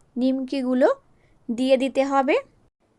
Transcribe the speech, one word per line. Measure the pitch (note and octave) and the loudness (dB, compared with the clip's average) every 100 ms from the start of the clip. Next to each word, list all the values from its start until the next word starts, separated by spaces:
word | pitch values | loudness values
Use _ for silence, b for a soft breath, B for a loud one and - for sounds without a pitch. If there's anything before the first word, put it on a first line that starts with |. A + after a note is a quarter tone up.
| _ - | _ -4
নিমকিগুলো | B3+ C4 C4 C#4 B3+ B3+ D4+ C5+ _ _ _ _ - | -2 -2 -4 -6 -2 2 2 2 _ _ _ _ -10
দিয়ে | A3+ C4 C4+ | -4 2 2
দিতে | C4+ C4+ C4+ | 0 -2 0
হবে। | C#4 C4 G#4+ C5+ _ _ _ _ | 0 2 0 -2 _ _ _ _